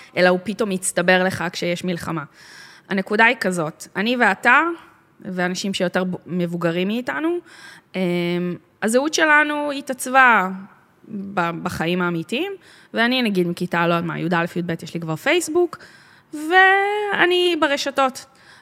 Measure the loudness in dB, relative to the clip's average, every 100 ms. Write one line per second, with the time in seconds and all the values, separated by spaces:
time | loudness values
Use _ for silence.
0 | -8 2 4 4 0 -4 -2 -2 -2 0
1 | 4 4 4 0 -6 -4 -4 -4 -4 -6
2 | -6 -8 -8 _ -20 -20 -20 -16 -6 -4
3 | 0 4 4 4 -2 -2 -4 -6 -10 -4
4 | -2 2 2 2 4 4 4 -4 -12 _
5 | _ _ -10 -4 -2 -2 -4 -2 -2 -2
6 | -2 -6 -6 -4 -4 -2 -2 -2 -2 -4
7 | -4 -4 -2 -4 -8 -20 -20 -20 _ -4
8 | -2 0 -2 -2 -4 -6 _ -6 0 0
9 | 0 2 4 4 4 0 -4 -6 -8 -8
10 | 2 6 6 6 2 -6 -14 _ _ _
11 | -14 -12 -8 -4 -4 -4 -6 -4 -2 -2
12 | -2 -4 -6 -6 -6 -10 -16 -20 _ -2
13 | 0 0 0 0 -2 -2 -4 0 0 0
14 | -2 -4 -2 -2 -2 -4 -6 -8 -8 -10
15 | -8 -4 0 0 0 0 -2 -4 -20 -20
16 | -20 -20 _ -10 0 4 6 4 2 -2
17 | -2 2 2 4 2 2 0 0 -2 0
18 | 0 0 -16 _ -20 -20